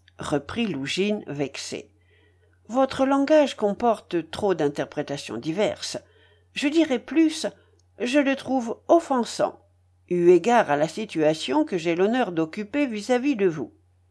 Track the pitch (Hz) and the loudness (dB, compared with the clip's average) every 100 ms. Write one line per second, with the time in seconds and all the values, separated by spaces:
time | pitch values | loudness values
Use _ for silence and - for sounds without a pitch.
0 | _ - - 147 - - 226 135 139 - | _ -14 -4 -4 -4 -4 -4 -4 -4 -2
1 | 202 208 - 143 139 - - 104 - _ | -2 -2 -6 -6 -6 -6 -12 -12 -14 _
2 | _ _ _ _ _ _ - 240 269 - | _ _ _ _ _ _ -6 -2 0 0
3 | 269 277 277 311 277 - 208 202 240 208 | 2 2 4 4 4 0 -2 0 0 -2
4 | - 170 156 - 202 170 147 147 139 - | -4 -6 -6 -2 0 0 0 -2 -6 -6
5 | 143 143 - 113 143 170 196 - - - | -6 -8 -8 -8 -6 -2 -2 -4 -8 -12
6 | - _ _ _ _ - 285 320 302 247 | -14 _ _ _ _ -4 0 2 2 0
7 | - 277 320 311 - - _ _ _ - | -2 2 2 0 -8 -10 _ _ _ -8
8 | 247 285 277 269 - 262 233 - - 339 | 0 2 2 0 -2 -2 -2 -4 4 4
9 | - 262 220 - 95 - _ _ _ _ | 4 0 0 -2 -2 -4 _ _ _ _
10 | - 175 175 180 190 240 147 143 160 - | -4 2 6 6 6 4 4 2 0 -2
11 | - 165 151 156 - 294 302 180 165 170 | -6 0 2 2 0 0 0 -2 -2 2
12 | 202 254 214 165 160 208 208 285 277 214 | 2 2 -2 -2 -4 -6 -6 -2 -2 -4
13 | 202 247 277 240 196 156 117 - _ _ | -2 0 0 2 0 0 -8 -12 _ _
14 | _ | _